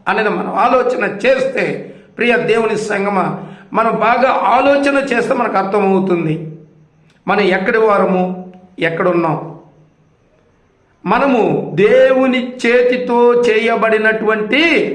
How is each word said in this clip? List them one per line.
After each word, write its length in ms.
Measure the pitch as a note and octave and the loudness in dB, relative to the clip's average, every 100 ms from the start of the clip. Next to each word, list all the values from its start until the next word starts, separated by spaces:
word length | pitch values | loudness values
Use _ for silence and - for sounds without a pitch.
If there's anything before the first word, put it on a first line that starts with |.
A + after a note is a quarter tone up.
| - | -4
అనేది 200 | G#3+ G#3+ | -2 -2
మనం 260 | F3+ F#3 | -2 -4
ఆలోచన 500 | F#3 A#3+ B3+ A#3+ B3+ G3 G3 A#3+ | -2 0 2 0 -2 -4 -2 0
చేస్తే, 680 | C4+ - - E3 B2+ - - - - | 0 0 -2 -4 -6 -10 -20 -16 -4
ప్రియ 180 | A#3+ A3+ | 0 0
దేవుని 400 | - A3+ A3 G#3 | 0 0 0 -2
సంగమా, 680 | G#3 G#3 G3+ G3 D#3+ - - - - | -4 -4 -2 -2 -4 -6 -12 -20 -8
మనం 200 | G3+ A3+ | -2 -2
బాగా 360 | G3 G#3+ A#3+ B3+ | 0 0 2 2
ఆలోచన 680 | - F#3+ A#3+ C#4 C#4+ C#4+ C#4 | 0 0 2 2 2 2 0
చేస్తే 380 | - A#3+ A#3+ | 0 -2 -2
మనకు 220 | C4 A3 F#3+ | -2 -2 -2
అర్థమవుతుంది 960 | F#3+ G#3 G3 F#3+ F#3 F3 D#3+ D#3 D#3 - - _ _ _ _ _ - | 0 0 2 0 0 -2 -2 -4 -8 -16 -20 _ _ _ _ _ -4
మనం 120 | G3+ | 0
ఎక్కడి 380 | F#3 F#3 F#3+ A3 | 2 0 0 2
వారము, 760 | A3 G3 F#3 F3+ F3+ - - - - - | 2 2 2 0 -2 -6 -12 -20 -18 -6
ఎక్కడున్నాం. 800 | E3 E3 F3+ E3+ E3 - - - - _ _ _ _ _ _ _ _ _ _ _ _ _ F3 | -4 0 0 0 0 -4 -8 -16 -20 _ _ _ _ _ _ _ _ _ _ _ _ _ -2
మనము 640 | A#3 C#4 A#3+ F3+ C#3+ - | 0 2 2 2 0 -4
దేవుని 800 | D3+ G#3 B3+ C4 C4 C4 B3+ B3 - A#3 | 2 4 6 4 4 2 0 -4 -4 0
చేతితో 680 | B3 B3 A#3+ - A#3+ A#3+ | 2 2 0 0 2 4
చేయబడినటువంటి 1300 | A#3+ A#3+ G#3+ A3+ A3+ A3 G#3+ A3 A3 G#3+ G#3+ G#3+ C4 E4 C4 D#3 | 4 2 2 0 0 2 2 0 0 0 -2 0 2 2 2 0